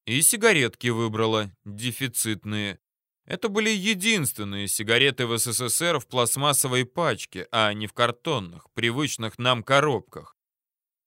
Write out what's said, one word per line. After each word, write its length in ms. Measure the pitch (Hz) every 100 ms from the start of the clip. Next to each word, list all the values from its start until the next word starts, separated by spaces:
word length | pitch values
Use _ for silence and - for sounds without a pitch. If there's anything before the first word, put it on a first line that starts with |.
| -
И 160 | 127
сигаретки 640 | - 226 233 165 117 - 123
выбрала, 640 | 113 117 107 113 110 104 -
дефицитные. 1120 | 101 101 123 113 131 - 113 104 107 107 101 92 _ _ _ _ -
Это 220 | 185 226
были 180 | 202 220
единственные 1000 | 208 196 202 214 214 131 - 101 98 101
сигареты 580 | - 107 117 139 131 117
в 100 | 117
С 160 | 120
С 160 | 110 123
С 140 | -
Р 160 | 170 151
в 80 | -
пластмассовой 800 | 127 117 135 143 135 131 127 123
пачке, 600 | - 160 101 - 92 -
а 220 | 117 107
не 120 | 104 107
в 60 |
картонных, 760 | - 120 113 170 135 90 85 -
привычных 640 | - 117 123 151 - 113 -
нам 240 | 123 123
коробках. 720 | 104 139 151 110 - 78 - _ _ _ _ _ _ _